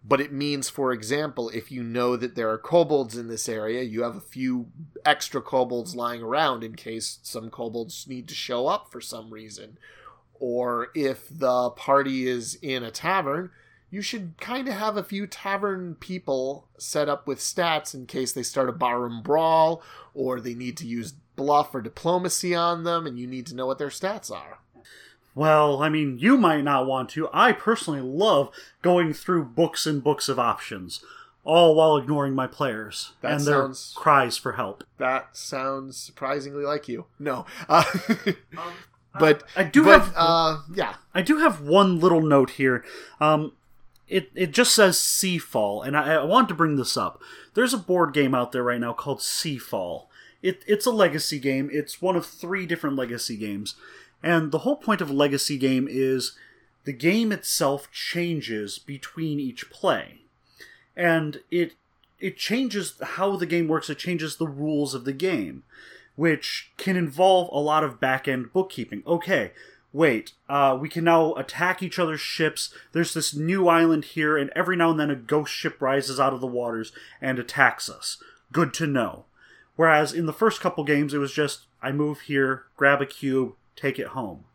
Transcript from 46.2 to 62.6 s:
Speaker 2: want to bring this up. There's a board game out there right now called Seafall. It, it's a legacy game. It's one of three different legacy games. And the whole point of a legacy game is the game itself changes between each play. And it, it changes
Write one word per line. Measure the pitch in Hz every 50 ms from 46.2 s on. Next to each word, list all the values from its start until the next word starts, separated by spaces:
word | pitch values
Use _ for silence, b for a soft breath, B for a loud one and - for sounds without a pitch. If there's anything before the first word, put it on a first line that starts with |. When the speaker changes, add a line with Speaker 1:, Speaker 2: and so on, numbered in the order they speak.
| 139
Speaker 2:
want | 160 202 254 240 185
to | 175
bring | 151 165 156 147
this | 135 120 - -
up. | - 101 85 - B B B B B B B B
There's | 214 254 247 254
a |
board | 220 175 - 180 180 170 147 135
game | 147 143 131 135
out | 123 123 120
there | - 127 123
right | 123 120 120
now | 120 117 117
called | - - 143 135 -
Seafall. | - - - - - 165 143 120 - - - 101 90 87 80 69 - b b b b b b b
It, | - 185 185 - -
it's | - 208 208 -
a | 247
legacy | 226 214 190 165 143 156 - - 151 143
game. | 127 139 131 135 143 143
It's | 135 151 147 - - -
one | 175 185 185
of | 170 170
three | - - - - 170 196 190 185
different | 165 175 165 - 147 139
legacy | 135 127 117 120 120 - - 117
games. | 104 107 104 101 98 104 - - B B B B B B B B B
And | - 160 175 165 156 151
the | - 226
whole | - 247 294
point | - - 226 208 180
of | 175 143
a | 139
legacy | 139 147 143 139 135 - - 147
game | 131 131 135 131 127 139 139
is | - 131 135 131 131 127 120 - b b b b b b b b b b _
the | 143 139
game | 117 135 165 196 226 233 214
itself | 104 - - - - - 160 135 139 139 - -
changes | - - - - - 170 170 170 165 147 - 113 113 107 104 101 - -
between | _ - 139 135 - - - 165 160 156 147 147
each | 139 127 120 - - -
play. | - - - 180 135 95 - - - _ _ _ _ _ B B B B B B B B B B B
And | 170 175 170 165 165 156 151 143 - _ _
it, | 165 175 170 165 _ _ _ _ _ _ _ _ _ _
it | - 190 -
changes | - - - 202 254